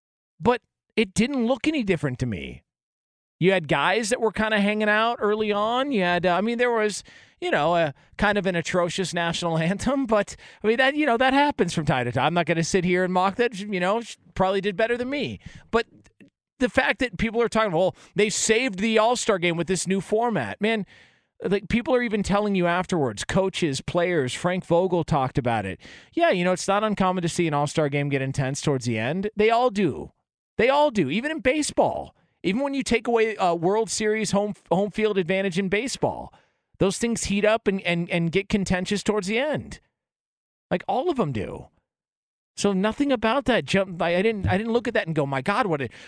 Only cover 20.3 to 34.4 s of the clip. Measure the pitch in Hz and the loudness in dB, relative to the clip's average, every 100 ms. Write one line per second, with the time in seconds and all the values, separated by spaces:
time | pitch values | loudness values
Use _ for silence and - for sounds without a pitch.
20.3 | 196 104 - 208 220 - - - _ _ | 0 -4 -2 -2 -2 -4 -14 -20 _ _
21.3 | - 185 202 208 226 240 247 240 208 190 | -10 -2 -2 0 -2 2 0 0 -2 0
22.3 | 202 208 196 175 175 180 175 131 101 - | 0 2 2 2 0 0 0 0 -2 -2
23.3 | 196 190 - 165 135 - 175 175 170 127 | 0 0 0 -2 -2 -2 0 2 2 0
24.3 | - 175 185 - 175 185 175 156 151 131 | -2 -2 -2 2 2 2 0 0 0 0
25.3 | - 120 113 98 90 - - - - 339 | 0 0 -2 -2 -8 -14 -20 -10 0 2
26.3 | 196 180 180 - 202 214 202 185 185 165 | 2 2 0 0 0 0 0 0 0 -2
27.3 | - 170 147 147 - 147 143 143 139 135 | -2 0 0 0 0 0 0 -2 -2 -2
28.3 | 131 131 139 - 135 117 110 117 175 202 | -2 -4 -2 -2 -2 0 -2 -2 -2 -4
29.3 | - 220 233 247 202 180 85 73 - _ | 0 2 4 2 2 0 -2 -10 -18 _
30.3 | _ _ - 240 285 294 214 135 180 285 | _ _ 0 2 4 4 2 0 0 -4
31.3 | 320 254 302 285 - 175 - - - _ | -2 0 0 0 2 0 0 -8 -16 _
32.3 | _ - 202 277 277 226 233 233 226 220 | _ -4 -2 -2 -4 0 0 2 2 2
33.3 | 208 185 170 170 214 220 - 214 214 202 | 2 0 2 2 0 0 -2 0 0 0
34.3 | 196 | 0